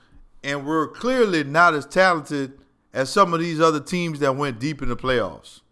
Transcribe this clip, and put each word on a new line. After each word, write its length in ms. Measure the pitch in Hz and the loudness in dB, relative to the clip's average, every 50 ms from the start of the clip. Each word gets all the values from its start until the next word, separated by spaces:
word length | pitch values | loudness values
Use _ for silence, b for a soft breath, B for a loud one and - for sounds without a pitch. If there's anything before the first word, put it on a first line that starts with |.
| _ _ _ - - _ _ - - | _ _ _ -20 -20 _ _ -10 -6
and 220 | 139 143 143 135 | -6 -6 -4 -2
were 200 | 147 160 160 151 | -2 0 0 0
clearly 560 | - - - - 247 262 254 226 202 175 156 | -2 -6 -6 -2 -2 0 0 0 0 0 -2
not 300 | 143 135 143 165 175 170 | -2 0 4 6 6 6
as 140 | 156 147 135 | 4 2 -4
talented 680 | - - 185 190 185 175 156 135 - 147 143 139 131 135 - _ _ _ _ _ _ | 0 2 4 4 4 2 0 -2 -6 -4 -4 -4 -6 -10 -18 _ _ _ _ _ _
as 160 | - 127 135 131 | -6 -4 -4 0
some 240 | - 202 196 175 | 4 4 4 4
of 80 | 170 160 | 2 -2
these 180 | 170 175 160 151 | -2 -4 0 2
other 220 | 165 165 156 147 | 2 2 2 0
teams 380 | 127 - 185 180 175 165 156 139 | -4 -4 -4 -4 -2 -4 -4 -2
that 180 | 143 135 131 | 0 0 0
went 220 | 139 147 139 120 107 | 0 -4 -4 -4 -4
deep 240 | 131 156 156 135 | -6 -6 -4 -4
in 80 | 139 120 | -4 -4
the 60 | 120 | -4
playoffs. 680 | - - 135 127 120 101 87 76 - - - - - _ _ | -2 -2 0 0 0 0 -2 -6 -12 -20 -20 -20 -20 _ _